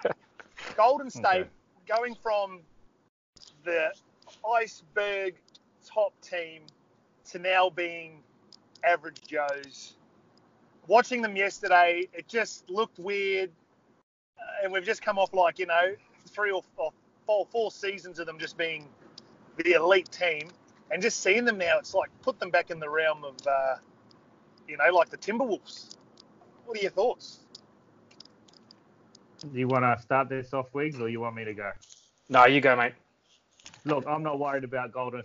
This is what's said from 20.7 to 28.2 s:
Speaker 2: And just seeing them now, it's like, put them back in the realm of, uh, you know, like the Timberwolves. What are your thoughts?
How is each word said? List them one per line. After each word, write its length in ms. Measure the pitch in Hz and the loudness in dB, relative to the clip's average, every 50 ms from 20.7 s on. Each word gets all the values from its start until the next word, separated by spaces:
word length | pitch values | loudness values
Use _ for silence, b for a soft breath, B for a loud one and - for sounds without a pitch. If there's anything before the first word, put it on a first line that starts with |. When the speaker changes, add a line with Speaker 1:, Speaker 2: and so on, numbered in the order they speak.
| _ _ _ - | _ _ _ -8
Speaker 2:
And 120 | 156 175 190 | -4 -2 -2
just 180 | 233 - - | -2 -2 0
seeing 240 | - 196 196 233 240 | 2 2 2 4 2
them 140 | 240 220 190 | 0 0 0
now, 200 | 180 170 160 156 | 0 0 0 0
it's 160 | 139 - - | 0 -2 -2
like, 160 | 190 - - - _ - | -2 -2 -4 -8 _ -6
put 180 | 254 240 - | -6 -4 -4
them 100 | 214 185 | -4 0
back 200 | 170 175 170 - | 0 0 0 -2
in 100 | 175 160 | -6 -10
the 80 | 156 147 | -8 -4
realm 360 | 151 160 160 156 151 151 147 | -2 0 0 0 0 -2 -6
of, 120 | 139 131 127 - | -12 -16 -6 -2
uh, 300 | 139 139 135 135 135 127 123 - - _ _ _ _ - _ _ _ _ _ _ _ _ _ _ | 0 0 0 0 -2 -4 -4 -8 -16 _ _ _ _ -20 _ _ _ _ _ _ _ _ _ _
you 120 | - 151 147 | -12 -2 2
know, 120 | 147 165 180 | 4 6 6
like 160 | 175 160 - | 6 4 2
the 80 | - - | 0 -6
Timberwolves. 800 | - 190 214 240 269 240 185 - - - - - - - - - _ _ _ - - _ _ _ - - - - - | -6 -4 -2 -2 0 -2 -2 -4 -6 -10 -18 -20 -20 -20 -20 -20 _ _ _ -20 -20 _ _ _ -20 -20 -20 -20 -14
What 140 | 233 226 214 | -12 -6 -4
are 20 | |
your 100 | 196 175 | -4 -2
thoughts? 500 | - 185 208 247 - - - - - - _ _ - - _ _ _ _ _ _ _ _ _ _ - - | 0 0 0 0 0 -2 -8 -18 -20 -20 _ _ -20 -20 _ _ _ _ _ _ _ _ _ _ -20 -20